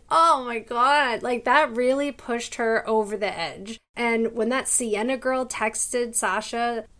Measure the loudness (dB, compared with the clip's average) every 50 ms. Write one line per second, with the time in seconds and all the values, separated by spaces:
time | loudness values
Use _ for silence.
0 | -6 0 4 4 6 6 4 2 0 -4 -6 -6 -6 -4 0 2 4 4 4 4
1 | 4 2 0 -2 -2 -2 -2 -2 2 4 4 6 4 4 2 0 2 2 2 2
2 | 0 -4 -6 -8 -6 -6 -4 -4 -4 -8 -4 -2 0 0 0 0 0 2 2 2
3 | 2 0 -4 -4 -4 -4 -4 -4 -6 -6 -8 -12 -12 -14 -14 -14 _ _ -8 -4
4 | 0 0 2 2 0 0 0 0 0 0 0 0 0 0 0 0 0 0 -2 0
5 | 0 -2 -2 -2 -2 -2 -2 -2 -2 -4 -4 -2 -2 -2 -2 -4 -4 -2 -2 -2
6 | -4 -2 -2 -2 -2 0 -2 -2 -4 -4 -4 -2 -2 -2 -2 -4 -8 -10 _